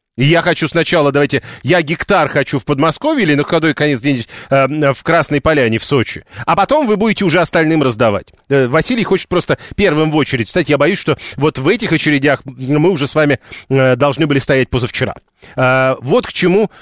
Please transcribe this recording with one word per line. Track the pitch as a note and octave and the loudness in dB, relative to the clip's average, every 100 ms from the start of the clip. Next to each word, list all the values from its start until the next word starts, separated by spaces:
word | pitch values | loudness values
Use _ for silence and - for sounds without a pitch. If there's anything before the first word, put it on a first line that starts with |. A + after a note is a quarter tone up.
| _ - | _ -2
Я | C3+ E3 | 2 2
хочу | E3 D#3+ D#3+ | 2 -2 -2
сначала, | E3 D#3+ F3 C#3+ | -2 0 2 2
давайте, | C#3 C#3+ C3+ - - | 2 0 -2 -6 -8
я | B2 F3 | 0 0
гектар | D3 E3+ - G3 D3 | 0 -4 0 0 0
хочу | D3+ C3+ C#3+ | -2 -2 -4
в | - | -2
Подмосковье | C#3 D#3+ - D4 D4+ | 0 0 0 -2 0
или | F3+ | 2
на | C#3+ | 0
худой | C#3 E3 D#3+ | 0 0 0
конец | - D3+ C3 | 0 0 0
где-нибудь, | C3+ C3 A2 - - | -2 -4 -4 -14 -2
э, | C3+ C3+ D3+ C#3+ | 2 2 2 0
в | C3+ | 0
Красной | - E3 D3 D3 | 0 0 2 0
Поляне, | D#3 D3+ A#2 A2 | 0 2 2 0
в | |
Сочи. | - C#3+ A2 - - - - | -2 -2 -2 -6 -14 -8 -2
А | F3+ | 0
потом | G3 D4+ B3+ | 2 2 2
вы | G#3 | 0
будете | A3 - G3 | 0 0 0
уже | F3+ | 0
остальным | E3 E3+ D#3 D#3+ | 0 0 2 2
раздавать. | C3 A2 A#2 G2+ - _ - | 0 2 0 0 -6 _ -2
Э, | C#3 B2+ | 0 2
Василий | B2+ - B3 | 0 0 -2
хочет | F#3+ F#3+ - | 0 -2 -2
просто | F3+ - C#3+ - - | -2 -2 -4 -6 -2
первым | G3 D3+ D#3 | 0 2 2
в | D#3 | 0
очередь | C#3 B2 A2 | 0 -2 -2
встать. | F#3 D#3+ | -2 0
Я | D3 | 2
боюсь, | D3 G3+ | 2 0
что | - - - - | -2 -4 -6 -2
вот | D3 - | -2 0
в | C3+ | 0
этих | A3 F#3+ | 0 0
очередях | D#3 D#3 D3 D3 C3+ C3+ | -2 0 0 2 -2 -4
мы | B2 B2+ D3+ E3 | -10 -2 2 2
уже | E3 C#3 | 2 -2
с | D#3 | 0
вами, | D3 C3 - - - | 0 0 -6 -16 -2
э, | C3+ C3 B2 | 2 2 2
должны | C#3+ C3 D#3+ | 0 0 0
были | C#3 | 0
стоять | - C3+ B2 | 0 0 0
позавчера. | B2+ A#2 - B2+ - _ _ - - | -2 -4 -4 -6 -8 _ _ -12 -2
А, | B2+ C3 C3 C3 | 0 2 0 -2
вот | B2 A#3 - | 0 -2 -2
к | |
чему | - F#3 F#3+ G#3+ - | -2 0 2 0 -6